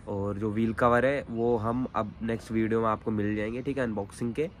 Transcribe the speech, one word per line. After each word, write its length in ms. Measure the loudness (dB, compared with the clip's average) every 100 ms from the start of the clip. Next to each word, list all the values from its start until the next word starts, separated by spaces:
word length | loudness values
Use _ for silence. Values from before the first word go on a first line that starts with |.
| -6
और 300 | -4 -2 -2
जो 120 | -2
wheel 220 | 2 0
cover 340 | 4 6 6 4
है 180 | 0 -4
वो 260 | 0 2 2
हम 300 | 2 -2 -2 -2
अब 160 | -4 -4
next 300 | -4 -4 -2
video 280 | 0 2 2
में 80 | 2
आपको 220 | 0 -2
मिल 260 | 0 0 0
जाएंगे, 260 | -2 -4
ठीक 160 | -4 -2
है, 60 |
unboxing 500 | -2 -2 -6 -4 -4
के। 140 | -2 -4 -6